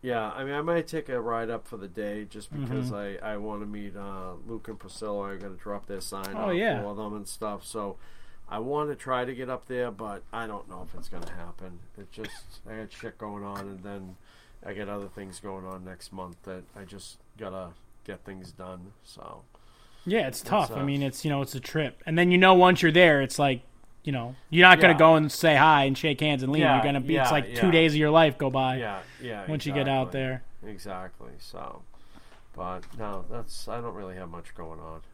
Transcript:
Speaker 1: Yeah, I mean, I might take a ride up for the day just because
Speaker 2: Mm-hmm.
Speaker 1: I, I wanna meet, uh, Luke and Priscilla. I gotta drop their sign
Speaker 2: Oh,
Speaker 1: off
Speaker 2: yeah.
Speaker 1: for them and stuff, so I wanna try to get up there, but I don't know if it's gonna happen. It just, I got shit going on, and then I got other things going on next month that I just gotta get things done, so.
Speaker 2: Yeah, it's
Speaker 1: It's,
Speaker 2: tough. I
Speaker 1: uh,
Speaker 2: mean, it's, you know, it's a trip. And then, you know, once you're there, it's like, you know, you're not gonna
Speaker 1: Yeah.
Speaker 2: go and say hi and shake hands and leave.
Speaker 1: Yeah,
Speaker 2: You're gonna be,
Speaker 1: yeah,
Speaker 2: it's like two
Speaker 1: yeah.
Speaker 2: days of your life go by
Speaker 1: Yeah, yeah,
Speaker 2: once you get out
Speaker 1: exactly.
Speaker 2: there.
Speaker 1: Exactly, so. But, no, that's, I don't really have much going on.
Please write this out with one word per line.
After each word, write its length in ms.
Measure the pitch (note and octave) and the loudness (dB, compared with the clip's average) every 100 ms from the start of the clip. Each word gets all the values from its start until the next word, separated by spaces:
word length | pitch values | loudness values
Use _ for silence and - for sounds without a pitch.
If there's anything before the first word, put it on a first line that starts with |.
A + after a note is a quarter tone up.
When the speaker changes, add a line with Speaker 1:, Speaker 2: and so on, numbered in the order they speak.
Speaker 1:
Yeah, 280 | B2+ A#2+ G#2+ | -4 -4 -4
I 140 | C3 | -8
mean, 80 | C3+ | -8
I 60 | C#3+ | -6
might 260 | D#3+ E3+ D#3+ | -2 -2 -2
take 220 | D#3+ C#3 | -8 -6
a 100 | B2 | -6
ride 280 | A#2 A2+ A2+ | -4 -4 -4
up 160 | A2+ - | -8 -10
for 80 | A2 | -14
the 100 | F#2+ | -12
day 340 | F#2+ G#2 G#2 | -8 -8 -8
just 240 | G#2 G#2+ - | -12 -16 -12
because 400 | D3 C3 C3 B2+ | -10 -6 -6 -6
Speaker 2:
Mm-hmm. 320 | G2+ G2+ G2 | -6 -8 -8
Speaker 1:
I, 100 | G#2+ | -8
I 40 | G#2 | -8
wanna 280 | G#2+ G#2 G#2 | -8 -8 -10
meet, 280 | G#2 G2+ F#2+ | -10 -10 -10
uh, 360 | G2 F#2+ F#2 F2 G2 | -10 -10 -12 -12 -12
Luke 220 | A2+ - | -12 -12
and 100 | G#2 | -14
Priscilla. 540 | F#2+ - G#2+ G2+ G2 | -16 -12 -8 -6 -6
I 20 | |
gotta 200 | G2 G2 | -8 -12
drop 300 | F#2+ G#2+ G2+ - | -12 -10 -10 -8
their 120 | G2+ | -10
sign 320 | - G2 F#2+ | -8 -8 -8
Speaker 2:
Oh, 160 | G#3 G#3 | -6 -2
Speaker 1:
off 40 | |
Speaker 2:
yeah. 260 | F3 A3 B2+ | 0 0 -2
Speaker 1:
for 140 | G#2 | -6
them 180 | G2+ G#2+ | -8 -8
and 140 | G#2 G2 | -8 -12
stuff, 380 | - G#2+ G2+ | -8 -8 -8
so 320 | - A2 G2+ F#2+ - - - - - | -10 -8 -8 -10 -14 -14 -14 -14 -10
I 100 | G#2+ | -8
wanna 360 | A#2+ D3 D3 | -4 -4 -4
try 300 | C3+ C3 B2+ | -6 -4 -4
to 100 | B2 | -4
get 140 | B2 B2+ | -6 -8
up 180 | B2+ - | -10 -6
there, 240 | B2+ B2 | -4 -4
but 320 | G2+ G#2+ G2+ - | -6 -10 -10 -10
I 140 | A2+ A2+ | -10 -8
don't 200 | G2+ - | -10 -12
know 180 | F2+ F2+ | -12 -8
if 80 | E2+ | -6
it's 100 | - | -4
gonna 200 | F2 E2 | -4 -6
happen. 460 | F2+ E2+ - F#2 F2 - - | -6 -8 -10 -12 -14 -18 -18
It 100 | F#2+ | -18
just, 200 | - G#2+ - - - A2+ | -14 -12 -14 -16 -16 -14
I 80 | A2 | -14
got 140 | G#2+ | -14
shit 260 | - A2+ - | -14 -14 -12
going 260 | G#2 G2+ | -12 -10
on, 160 | G2+ G2+ | -10 -10
and 240 | G2 F#2+ | -12 -14
then 320 | G2+ G2+ F#2 F#2 - - - - | -14 -12 -14 -18 -20 -20 -20 -18
I 80 | - | -14
got 140 | G2+ G2+ | -10 -10
other 200 | G#2 G2 | -10 -12
things 300 | - F#2+ F2+ | -14 -16 -14
going 240 | G2+ F#2+ | -12 -12
on 180 | F#2 F#2 | -12 -14
next 260 | F#2 F2+ - | -14 -16 -16
month 240 | F#2+ F2+ E2+ | -14 -14 -14
that 200 | - F#2 F2+ | -16 -16 -16
I 80 | G2+ | -20
just 320 | F#2 G2 - - - - | -18 -18 -18 -20 -20 -14
gotta 340 | G2+ F#2+ F2 - - - | -10 -10 -12 -16 -20 -20
get 180 | - F#2+ | -16 -14
things 280 | - F#2+ F2+ | -14 -14 -16
done, 400 | E2+ F#2 F2+ F#2 G#2 | -14 -14 -14 -16 -20
so. 380 | - - - - - - - _ - - | -20 -18 -16 -18 -20 -20 -20 _ -20 -12
Speaker 2:
Yeah, 220 | F3 A3 C3+ | -2 -2 -2
it's 120 | - | -6
Speaker 1:
It's, 80 | - | 0
Speaker 2:
tough. 220 | G#3 D3 | 0 0
I 80 | C#3 | -2
Speaker 1:
uh, 40 | |
Speaker 2:
mean, 180 | C#3 C#3 | -2 -2
it's, 200 | C#3 - | -2 -4
you 40 | D#3 | -2
know, 120 | C#3+ | -2
it's 100 | C3+ | -4
a 60 | C3 | -8
trip. 420 | - D#3+ C#3+ - | -4 -4 -4 -6
And 120 | - E3 | -2 4
then, 140 | F3 | 6
you 60 | F3+ | 8
know, 160 | F#3 | 10
once 260 | F#3 F3+ F3+ | 10 10 8
you're 100 | E3+ | 6
there, 280 | D#3+ F3 D3 | 8 8 8
it's 160 | C3+ - | 2 2
like, 240 | C#3+ B2 - - - - | 2 2 -6 -20 -20 -10
you 80 | - | -6
know, 220 | C3 A#2 C3 - | -6 -6 -12 0
you're 180 | D#3+ F3+ | 10 12
not 120 | E3+ | 12
gonna 120 | F#3 | 10
Speaker 1:
Yeah. 40 | D3+ | 10
Speaker 2:
go 140 | D#3+ | 10
and 160 | D#3+ D3+ | 10 4
say 240 | - E3 | 2 6
hi 280 | C#3+ D#3 D3 | 8 8 8
and 120 | C#3 | 4
shake 260 | C3+ D#3 C#3+ | 2 -2 0
hands 200 | D3+ C#3 | 0 0
and 100 | C3+ | 0
leave. 100 | D3+ | 2
Speaker 1:
Yeah, 100 | D#3 | 4
Speaker 2:
You're 100 | B2+ | 4
gonna 180 | G#2+ C#3 | 2 0
be, 120 | C#3+ | 0
Speaker 1:
yeah, 80 | D#3+ | 2
Speaker 2:
it's 100 | C3 | 2
like 220 | D3+ C3 | 2 0
two 140 | A#2+ F#3 | 2 4
Speaker 1:
yeah. 40 | |
Speaker 2:
days 220 | E3 E3 | 6 6
of 40 | D3+ | 4
your 120 | D3+ | 4
life 260 | D#3+ D#3 - | 6 6 4
go 100 | C#3 | -2
by 280 | C3 C3 B2+ | 0 0 -2
Speaker 1:
Yeah, 220 | A2+ F#2+ - - | -6 -8 -12 -14
yeah, 240 | B2 G#2+ G2 | -10 -10 -6
Speaker 2:
once 160 | D3+ D3 | -6 -2
you 60 | |
get 140 | C#3 C#3 | -2 0
out 200 | C3+ C3 | 0 -2
Speaker 1:
exactly. 120 | C#3 | -4
Speaker 2:
there. 240 | C3 B2+ - - | -4 -6 -10 -12
Speaker 1:
Exactly, 680 | G#2 G2+ G#2 F#2 F#2 - A#1+ F2+ | -12 -12 -10 -10 -12 -14 -16 -14
so. 460 | - F2 - - - - - - - - - | -14 -14 -14 -14 -18 -18 -20 -20 -20 -20 -18
But, 280 | - F2+ F#2 - A#2 | -12 -8 -8 -10 -8
no, 280 | G#2+ F#2+ F2 | -6 -4 -4
that's, 380 | A#2 A2+ - - | -4 -6 -6 -8
I 120 | A#2 | -8
don't 140 | A#2 | -8
really 220 | G#2 F#2+ | -10 -12
have 120 | F#2 F2+ | -12 -12
much 260 | E2+ - | -12 -12
going 240 | - D#2+ D#2+ | -12 -12 -12
on. 220 | D#2+ D#2+ - | -14 -14 -16